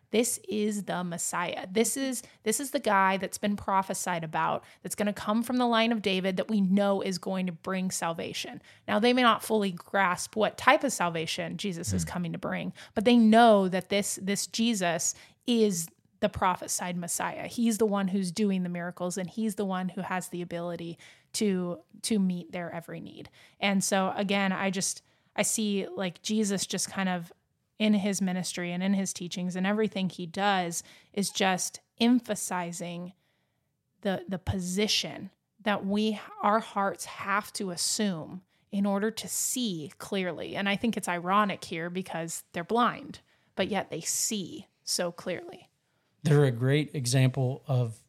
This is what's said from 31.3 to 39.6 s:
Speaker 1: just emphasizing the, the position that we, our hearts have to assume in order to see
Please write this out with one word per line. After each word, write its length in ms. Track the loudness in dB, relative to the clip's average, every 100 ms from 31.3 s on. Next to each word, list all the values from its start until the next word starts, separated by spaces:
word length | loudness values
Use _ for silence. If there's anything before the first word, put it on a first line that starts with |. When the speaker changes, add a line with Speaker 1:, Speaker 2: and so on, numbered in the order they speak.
Speaker 1:
just 500 | 0 2 2 -2 -8 _ 2
emphasizing 1160 | 4 4 2 -4 -4 -4 -6 -6 -8 -8 -12 -16 _ _ _ _ _ _ _ _
the, 200 | -2 -2 -4
the 100 | -6
position 920 | -2 -4 -2 0 0 0 -2 -8 -14 -16 _ _
that 240 | -2 -2 0
we, 340 | 0 0 -2 -8 0
our 180 | 2 4
hearts 460 | 2 0 0 -2 -8
have 440 | -8 -2 -2 -2
to 160 | -6 -6
assume 720 | -2 -2 0 0 -2 -6 -12 -16 _ _
in 140 | 0
order 260 | 2 2 0
to 160 | -2 -6
see 640 | -4 -2 -2